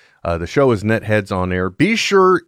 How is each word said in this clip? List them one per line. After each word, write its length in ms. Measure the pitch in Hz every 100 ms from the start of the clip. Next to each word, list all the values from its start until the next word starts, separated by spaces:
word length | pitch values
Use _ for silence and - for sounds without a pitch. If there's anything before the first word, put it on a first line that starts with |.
| _ _ -
Uh, 120 | 85
the 100 | 85
show 240 | - 135
is 120 | 110
Netheads 480 | 101 110 - 107 98
on 220 | 95 90
Air. 160 | 92 92
Be 260 | 92 190 220
sure, 460 | - 196 185 180